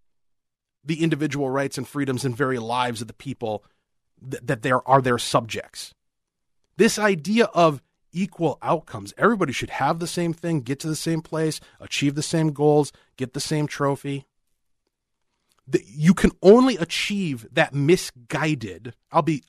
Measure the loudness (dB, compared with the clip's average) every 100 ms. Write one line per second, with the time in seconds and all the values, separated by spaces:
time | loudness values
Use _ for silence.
0 | _ _ _ _ _ _ _ _ -8 -2
1 | 0 0 -2 -2 -2 -2 -4 -6 -8 -6
2 | -4 -2 -4 -2 -2 -2 -4 -2 -2 -4
3 | -12 -14 -12 -8 -6 -8 _ _ _ _
4 | _ _ -14 -12 -6 -4 0 0 4 4
5 | 4 0 0 -2 -2 -10 -12 -16 -20 _
6 | _ _ _ _ _ _ _ 2 2 4
7 | 0 0 0 2 2 4 4 2 _ _
8 | _ -6 -6 -2 -4 -2 -4 -4 -4 -14
9 | -12 0 2 2 -2 -4 -6 -4 -2 -2
10 | -4 -4 -4 -4 -4 -4 -4 -6 -6 -6
11 | -4 -4 -4 -4 -2 -4 -12 -20 -10 -2
12 | -2 -2 -2 0 0 2 4 4 2 _
13 | _ -10 -10 -8 -4 -4 -4 -4 -4 -4
14 | -6 -10 -12 _ _ _ _ _ _ _
15 | _ _ _ _ _ _ -4 -4 -4 0
16 | 2 4 2 4 8 8 8 2 -4 -4
17 | -4 -4 -4 -6 -6 -2 0 2 4 2
18 | 2 -14 -8 -2 -2 -2 -6 -12 -16 -18
19 | _ 0 0 -2